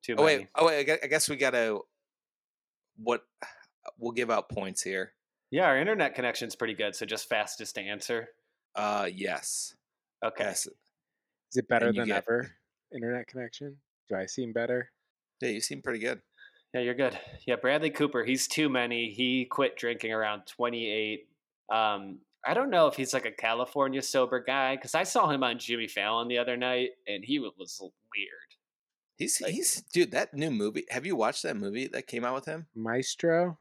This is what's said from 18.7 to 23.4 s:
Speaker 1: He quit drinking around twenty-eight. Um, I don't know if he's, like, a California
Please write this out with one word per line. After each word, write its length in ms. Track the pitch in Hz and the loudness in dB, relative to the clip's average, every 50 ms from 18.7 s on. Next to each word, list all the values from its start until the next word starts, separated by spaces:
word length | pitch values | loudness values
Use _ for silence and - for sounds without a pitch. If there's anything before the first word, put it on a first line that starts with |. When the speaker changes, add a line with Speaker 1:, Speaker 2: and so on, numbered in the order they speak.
| 131 127 120 120 120 120 117 113 104 | 2 2 0 0 0 -2 -2 -4 -2
Speaker 1:
He 320 | 104 127 127 127 131 123 | 0 0 2 2 0 0
quit 320 | 123 - - 139 123 - | -2 0 2 2 0 0
drinking 360 | - - 120 120 - - 110 110 | -2 -4 -4 -4 -4 -4 -4 -2
around 340 | 110 110 107 104 104 - | 0 0 0 -2 -4 -8
twenty-eight. 840 | - - _ 120 120 120 117 117 110 104 110 110 107 110 - - _ _ _ _ _ _ _ _ _ | -16 -6 _ -2 -2 -2 -2 -4 -2 0 0 0 -2 -4 -6 -10 _ _ _ _ _ _ _ _ _
Um, 480 | 107 110 113 107 104 98 98 98 92 95 _ _ _ _ - | 2 2 4 2 2 -2 -6 -10 -14 -14 _ _ _ _ -4
I 100 | - 160 | 0 0
don't 160 | 220 262 285 | 2 2 2
know 160 | 214 175 160 | 6 6 6
if 80 | 147 127 | 6 4
he's, 160 | - 135 123 - | 2 -4 0 0
like, 100 | 131 120 | -2 -2
a 60 | 113 | -2
California 720 | 104 - | -6 -2